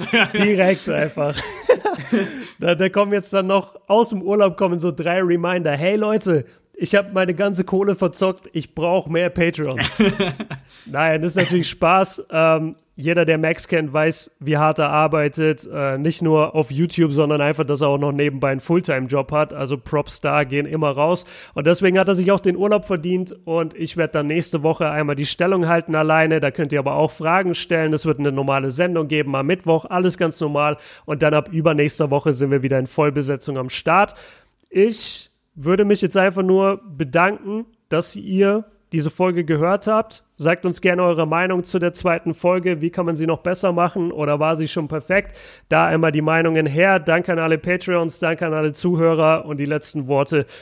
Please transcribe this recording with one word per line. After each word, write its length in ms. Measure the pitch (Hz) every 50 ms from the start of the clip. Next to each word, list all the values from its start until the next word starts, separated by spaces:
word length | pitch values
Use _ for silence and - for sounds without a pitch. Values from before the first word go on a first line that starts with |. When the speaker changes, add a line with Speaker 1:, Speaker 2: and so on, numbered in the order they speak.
| - - - 226
Speaker 1:
<laughs> 120 | 196 - -
Speaker 2:
Direkt 560 | 208 202 208 202 185 185 185 190 190 - -
einfach. 460 | 156 147 147 156 - 160 143 147 147 -
<laughs> 40 | - - - - - - 494 - - 415 349 - 135 - 233 202 196 170 277 262 240 - - -
Da, 160 | 165 170 175
da 140 | 156 190 185
kommen 240 | 185 202 202 202 208
jetzt 200 | 202 196 - 196
dann 140 | 196 185
noch, 280 | 185 196 196 190 - - - _
aus 220 | - 202 226 226 226
dem 120 | 226 185
Urlaub 360 | 170 190 208 214 202 190 170
kommen 220 | - 196 180 175 170
so 120 | 165 175
drei 280 | 135 175 156 170 175 190
Reminder. 500 | 185 175 175 170 170 175 185 180 165 151 143
„Hey 180 | 139 165 185 208
Leute, 500 | 214 214 208 214 220 - 190 165 143 - - - _ _ _ - -
ich 160 | 175 - -
hab 180 | 202 196 196 196
meine 200 | 190 185 180 175
ganze 300 | 165 202 202 196 180 185
Kohle 320 | - 196 190 202 202 185
verzockt, 540 | - 190 175 - - 190 190 185 - - - -
ich 200 | 165 139 - -
brauch 320 | 165 156 170 185 185 -
mehr 220 | 143 165 170 180 175
Patreons.“ 600 | 180 180 165 170 170 156 147 131 127 123 135 - - - 214 196 - - 196 175 - -
Speaker 1:
<laughs> 460 | 214 - 139 - - _ - - -
Speaker 2:
Nein, 360 | - 143 143 160 160 156 156
das 100 | 160 175
ist 60 | -
natürlich 320 | 190 170 - 180 180 165 -
Spaß. 560 | - - 170 165 180 190 190 - - - - -
Ähm, 440 | - 160 160 160 160 160 160 160 - - _ _ _
jeder, 300 | - 135 160 170 175 165
der 120 | 160 160
Max 300 | 156 160 160 160 - -
kennt, 260 | - 180 160 156 143 143
weiß, 380 | 156 156 165 160 - - - _ -
wie 180 | 143 147 151
hart 220 | 143 156 156 156 160
er 100 | 151 143
arbeitet. 800 | 151 151 156 151 156 156 147 143 - 160 156 156 151 - - -
Äh, 260 | - 147 139 135 135 135
nicht 220 | 147 170 - - 170
nur 320 | 160 160 156 151 - -
auf 160 | 156 147 -
YouTube, 400 | 135 143 175 165 - 170 165 151
sondern 300 | 139 151 151 147 151 147
einfach, 220 | 143 147 147 156 151
dass 180 | 131 147 131
er 80 | 151 143
auch 80 | 139 143
noch 120 | 143 143
nebenbei 380 | 143 143 147 147 135 131 143 139
einen 80 | 135 131
Fulltime-Job 720 | - - 170 180 - - 143 131 131 120 143 139 139 -
hat. 220 | 151 151 151 147 151
Also 240 | 143 139 127 143
Props 420 | 127 - - 156 147 - - - -
da 220 | - 143 143 147 147
gehen 220 | 127 135 143 147
immer 240 | - 156 156 151 143
raus. 340 | 135 139 147 170 180 175 - - - - - - -
Und 140 | 143 143
deswegen 320 | 165 175 - 196 185 180 190
hat 80 | 185
er 80 | 196 196
sich 160 | 180 180 196
auch 80 | 202 190
den 160 | 196 190 175
Urlaub 300 | 175 196 208 208 202 208
verdient. 500 | - 190 165 151 180 185 185 185 180 - - -
Und 300 | 170 160 170 165 156 -
ich 220 | - 165 156 -
werd 180 | 170 160 156 -
dann 100 | 151 143
nächste 360 | 147 156 170 165 - - 151 143
Woche 260 | 160 156 - 170 151
einmal 260 | 147 151 151 147 143
die 120 | 139 147
Stellung 400 | - - - 175 185 196 180 170
halten 260 | 165 170 170 165 - 156
alleine. 460 | 156 156 156 156 160 160 156 160 156
Da 100 | 143 139
könnt 240 | - - 156 139 147
ihr 60 | 143
aber 160 | 135 139 139
auch 160 | 147 156 147
Fragen 420 | - - 156 160 175 190 190 180 165
stellen. 400 | - - - 175 160 160 156 156
Es 120 | 147 -
wird 100 | 160 143
eine 140 | 135 143 143
normale 400 | 135 135 139 139 135 135 135 135
Sendung 360 | 123 151 180 180 175 165 156
geben 280 | 135 156 151 143 139 135
am 100 | 135 135
Mittwoch. 400 | 147 190 185 - 165 160 156 -
Alles 320 | - 190 180 180 180 -
ganz 220 | - 180 160 160 -
normal. 360 | 165 147 147 143 147 151 151 - - - - - _
Und 160 | - 151 135
dann 120 | 160 151 151
ab 140 | 151 - -
übernächster 580 | 170 160 151 165 151 147 147 151 - - 156 139
Woche 240 | 139 143 - 160 135
sind 160 | 123 143 135
wir 140 | 139 135 127
wieder 160 | 131 135 131
in 80 | 127
Vollbesetzung 720 | - - - 147 147 135 147 135 139 139 131 - 151 139 131
am 100 | 127 127
Start. 460 | - - - 165 165 190 208 - - - - - - _ _ _ _ _ _ _
Ich 580 | - 190 202 233 220 - - - - - - - _ _ _ _ _
würde 320 | 160 135 160 185 190 208
mich 160 | 202 208 -
jetzt 160 | 196 175 -
einfach 260 | 196 185 196 180 196 190
nur 380 | 185 190 190 190 196 196 202 240 202 147
bedanken, 680 | 131 160 131 147 170 180 196 208 - - 196 208 220 226 - _ _ _ -
dass 260 | 151 165 - - -
ihr 500 | 202 214 202 190 190 196 196 208 220 214 - _ _ _ _ -
diese 160 | 160 147 156
Folge 340 | - - 185 185 175 175 165
gehört 420 | 147 160 147 160 175 196 196 -
habt. 360 | 214 214 220 220 220 - - _ _ _
Sagt 280 | - 143 160 180 175 -
uns 140 | 180 170 -
gerne 240 | - 185 175 180 180
eure 220 | 175 170 160 160
Meinung 380 | 151 160 170 185 185 185 180 175
zu 120 | - -
der 160 | 180 175 175 175
zweiten 400 | - - 180 165 165 - 170 156
Folge. 460 | - - 175 185 185 175 185 175 151
Wie 100 | 156 165
kann 160 | - 190 175
man 120 | 170 165
sie 80 | 151 160
noch 120 | 165 165 -
besser 340 | - 180 185 - 202 185 175
machen 380 | 175 175 165 - 202 170 170 -
oder 260 | 151 151 143 147 147
war 160 | 156 160 165
sie 140 | 156 160 143
schon 180 | - 175 151
perfekt? 480 | 139 156 151 - - 185 202 - - - - - - - - _
Da 200 | - 156 160 170
einmal 260 | 165 160 160 165 160 147
die 80 | 156
Meinungen 440 | 151 156 160 165 165 165 160 160 151
her. 320 | 143 139 160 180 196 190 185
Danke 340 | 147 170 165 175 175 190 175
an 60 | 165
alle 180 | 165 160 160
Patreons, 640 | 156 - 180 180 175 - 185 180 175 165 165 - -
danke 260 | 180 160 165 156 175
an 80 | 160 156
alle 180 | 156 156 151
Zuhörer 720 | 147 - - 180 175 160 165 165 160 156 160 156 160 160 -
und 120 | 151 147
die 80 | 139 143
letzten 420 | 143 151 147 - - - 151 131
Worte 380 | 127 143 135 143 - 160 143 135 - - -